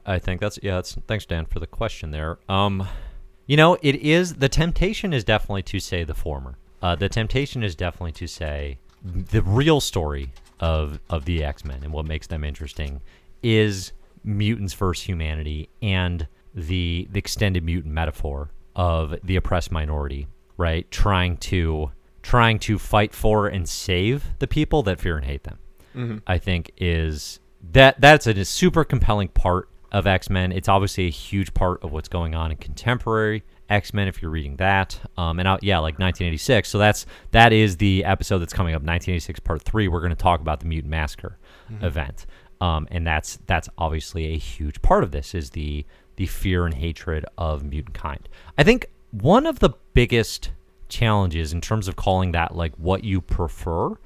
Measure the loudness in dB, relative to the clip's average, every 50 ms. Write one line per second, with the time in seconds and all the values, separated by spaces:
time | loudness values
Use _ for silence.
0 | -4 -4 -4 -2 -2 -2 -4 -2 -2 -4 -4 -4 -4 -4 -2 -2 -4 -6 -8 -10
1 | -6 -4 -6 -6 -4 -4 -4 -4 -4 -4 -4 -4 -6 -6 -6 -4 -4 -4 -4 -8
2 | -10 -8 -6 -6 -6 -6 -8 -10 _ -2 0 2 2 2 0 -2 -4 -6 -8 -10
3 | -12 -12 -14 -16 -18 -18 -20 _ _ 2 6 6 8 6 6 4 2 0 0 2
4 | 2 2 4 4 2 0 -2 0 0 2 4 2 2 2 2 2 0 0 0 -2
5 | -4 -2 -2 -2 2 2 2 2 0 -2 -4 -6 -6 -4 -6 -6 -6 -4 -4 -4
6 | -4 -4 -4 -4 -4 -4 -4 -6 -8 -10 -14 -16 -18 -20 -12 -2 0 0 2 2
7 | 0 0 0 0 -2 0 0 0 -2 -2 -4 -4 -4 -4 -4 -4 -6 -6 -6 -6
8 | -8 -8 -8 -8 -10 -12 -10 -8 -8 -6 -6 -6 -8 -8 -10 -12 -16 -20 _ _
9 | -14 -8 -6 -6 -4 0 2 2 2 4 4 4 6 6 4 4 2 0 -2 -2
10 | -2 -2 -4 -4 -6 -10 -12 -16 -20 -20 _ _ 0 0 2 0 0 -2 -6 -10
11 | -8 -6 -6 -4 -2 -2 -2 0 -2 -2 -4 -6 -8 -10 -10 -8 -8 -8 -6 -6
12 | -4 -4 -6 -6 -6 -6 -6 -6 -6 -6 -6 -8 -10 -10 -8 -8 -8 -8 -8 -10
13 | -14 -16 -20 -20 _ -20 -16 -4 0 4 4 4 4 4 0 -4 -8 -12 -14 -18
14 | -20 _ _ -12 -8 -4 -2 0 0 0 0 0 -4 -6 -4 0 0 0 0 -2
15 | -4 -6 -4 -4 -4 -4 -4 -4 -6 -6 -6 -8 -8 -12 _ -6 -2 0 0 2
16 | 0 0 -2 -4 -6 -8 -10 _ _ -16 -12 -10 -6 -2 -2 -2 0 -2 -2 -4
17 | -6 -4 -4 -6 -4 -4 -2 0 0 2 2 0 0 0 -2 -2 -4 -4 -2 -2
18 | -2 -2 -2 -4 -6 -4 -4 -6 -8 -10 -12 -16 -18 -12 -4 0 0 2 2 2
19 | 0 -2 -6 -6 -2 0 0 0 2 2 0 0 0 -2 -4 -4 -2 -2 -4 -4
20 | -4 -6 -6 -8 -10 -12 -14 -20 _ _ _ -2 0 0 0 -2 -4 -6 0 2
21 | 4 4 4 4 2 2 0 -4 -4 -2 0 0 2 0 0 -2 -4 -6 -8 -12
22 | _ _ _ -18 -2 2 4 6 6 6 4 2 0 0 -2 -2 0 2 4 4
23 | 4 2 -2 0 2 4 4 4 2 2 -2 -4 -4 -4 -8 -8 -4 0 0 2
24 | 2 2 0 -2 -2 -6 -4 -4 -4 -2 0 0 0 2 2 2 2 0 -2 -2
25 | -2 -4 -2 -2 -4 -6 -6 -6 -8 -12 -14 -14 -18 -20 -20 -20 -20 _ -10 -8
26 | -6 -6 -8 -8 -4 -2 -2 0 0 0 -2 -2 -2 -6 -8 -4 -2 0 0 0
27 | 0 -2 -4 -6 -8 -12 -16 -18 _ _ _ _ -16 2 8 8 8 8 8 8
28 | 10 10 10 10 6 2 0 0 -2 -2 0 2 2 4 4 4 2 2 2 2
29 | 4 4 4 2 0 0 2 2 4 4 2 2 0 -4 -14 -20 -12 -2 -2 2
30 | 4 4 2 2 2 0 0 0 2 0 -2 -2 2 4 4 4 4 2 0 0
31 | -2 -2 -2 -6 -8 -4 -2 -2 -2 0 0 0 2 2 0 -2 -6 -6 -6 -8
32 | -8 -4 -4 -4 -2 -2 -2 -2 -4 -4 -4 -6 -8 -10 -12 -4 0 0 0 0
33 | 0 0 0 2 2 0 0 -4 -6 -12 -20 -20 -2 0 0 0 0 0 -2 0
34 | 0 0 -2 -4 -6 -4 -4 -4 -4 -6 -4 0 2 4 4 4 2 0 -4 -12
35 | -14 -12 -6 -4 -2 -2 0 0 2 2 2 2 2 0 2 2 2 0 -2 0
36 | -2 -2 0 0 -2 -4 -2 -2 0 2 2 2 2 0 0 4 4 4 4 2
37 | -4 -12 -18 -18 -8 2 8 8 10 10 10 8 6 4 4 2 4 4 4 4
38 | 4 2 0 0 0 -2 0 0 -2 -2 -2 -2 -2 0 -2 -2 -2 0 -2 -2
39 | 0 -2 -4 -4 -4 -6 -10 -6 -4 -2 -4 -2 -2 -2 0 2 2 2 0 0
40 | 0 -2 -2 2 2 2 2 2 0 -2 -4 -2 -2 -4 -4 -4 -4 -4 -2 -2
41 | -2 -4 -6 -10 -12 -14 -14 -14 -20 -20 -20 -20 -18 -16 -10 -6 -4 -4 -2 -2
42 | -6 -6 -8 -12 -14 -14 -16 -18 -20 -20 -8 _ 0 0 0 0 -2 -4 -4 -4
43 | 0 0 0 0 -2 -4 -12 -14 -4 -2 -2 -2 -2 -4 -6 -4 -4 -2 -2 -4
44 | -6 -6 -8 -6 -4 -4 -4 -6 -6 -8 -8 -6 -8 -8 -4 2 4 4 6 4
45 | 4 0 -2 -6 -8 -6 -8 -8 -8 -8 -8 -8 -8 -6 -6 -8 -10 -12 -16 _
46 | _ _ -8 -6 -6 -4 -4 -2 0 0 2 2 0 0 -2 -2 -4 -6 -6 -6
47 | -6 -6 -4 -4 -6 -8 -8 -6 -4 -4 -2 -4 -6 -6 -6 -8 -8 -8 -12 -10
48 | -8 -8 -10 -10 -14 -16 -18 -20 -20 -8 0 4 4 4 4 2 0 -8 -16 _
49 | -20 _ -8 -2 2 4 4 4 4 2 0 2 2 2 2 0 -10 _ _ 2
50 | 2 4 2 2 0 0 -4 -8 -8 -10 -10 -10 -16 _ _ _ -18 -12 -4 0
51 | 2 2 2 2 2 0 0 -2 -4 -4 -4 -6 -4 -2 -4 -2 -2 -6 -6 -2
52 | 0 0 2 2 2 0 0 0 -2 -2 -2 -4 -4 -4 -6 -4 -2 -2 -2 0
53 | 0 -2 -2 -2 -2 -2 -2 -2 -2 -4 -4 -6 -6 -4 -2 -2 -2 -2 -4 -8
54 | -14